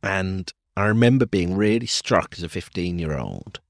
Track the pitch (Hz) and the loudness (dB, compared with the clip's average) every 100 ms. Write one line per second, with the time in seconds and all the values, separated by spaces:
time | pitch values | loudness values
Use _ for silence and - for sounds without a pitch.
0 | 101 98 95 95 90 - _ - 104 110 | 0 0 -2 -4 -8 -14 _ -2 2 4
1 | 120 131 123 98 87 95 107 113 117 - | 6 6 4 2 0 2 2 2 0 -6
2 | - 104 - - 85 90 - - 87 87 | 2 0 0 -8 -8 -8 -8 -4 -4 -2
3 | 80 71 53 50 50 - _ | -2 -4 -6 -10 -12 -18 _